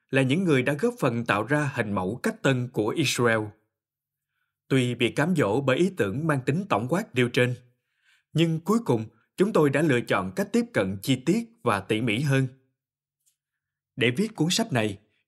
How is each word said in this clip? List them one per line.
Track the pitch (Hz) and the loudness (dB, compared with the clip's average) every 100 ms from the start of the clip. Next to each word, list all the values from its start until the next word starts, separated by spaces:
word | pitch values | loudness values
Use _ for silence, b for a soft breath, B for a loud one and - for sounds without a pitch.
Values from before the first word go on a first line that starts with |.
| _ | _
là | 135 | 0
những | 127 160 | 2 2
người | 180 135 | 2 2
đã | 131 | 2
góp | 139 240 240 | -2 -2 0
phần | 139 117 | -2 0
tạo | 113 104 | 0 0
ra | 113 147 143 | 0 -2 0
hình | - 107 | -2 -2
mẫu | 98 92 123 | -2 -4 -4
cách | 220 - | -4 -2
tân | 143 127 120 | 0 0 -2
của | 120 107 | -2 -2
Israel. | 156 135 - 120 113 104 - _ _ _ _ _ _ _ _ _ _ - | -2 -2 0 2 0 -2 -12 _ _ _ _ _ _ _ _ _ _ -2
Tuy | 135 123 | 0 0
bị | 117 117 | 0 -2
cám | - 160 160 | 0 0 2
dỗ | 101 123 | 2 0
bởi | 135 135 | 0 2
ý | 185 185 | 0 0
tưởng | 101 120 160 | -2 -2 -2
mang | 139 123 | -2 -2
tính | 160 202 | -2 -2
tổng | 101 127 | -2 -2
quát | 175 226 | -4 -2
nêu | 127 120 | -2 0
trên, | 131 123 123 - _ _ _ _ _ _ | 2 0 -2 -12 _ _ _ _ _ _
nhưng | 151 165 160 | 0 0 0
cuối | - 226 | 0 0
cùng | 226 113 110 b b - | 0 -2 -2 b b -2
chúng | 202 | 2
tôi | 190 147 | 4 2
đã | 143 | 2
lựa | 160 120 | 2 2
chọn | 117 98 92 190 | 0 -2 -2 -4
cách | 202 | -2
tiếp | 233 233 | -2 0
cận | 120 95 101 | 0 -2 -2
chi | - 127 | -2 0
tiết | 165 220 233 _ | 0 -2 -4 _
và | 120 98 | -2 -2
tỉ | - 107 | -2 -2
mỉ | 110 110 | 0 -2
hơn. | 147 135 131 - _ _ _ _ _ _ _ _ _ _ _ _ _ - | 0 0 0 -6 _ _ _ _ _ _ _ _ _ _ _ _ _ -2
Để | 117 | 0
viết | 123 220 - | 0 -2 -2
cuốn | 160 | 0
sách | 185 226 | 0 0
này, | 120 107 98 _ _ | 0 -2 -4 _ _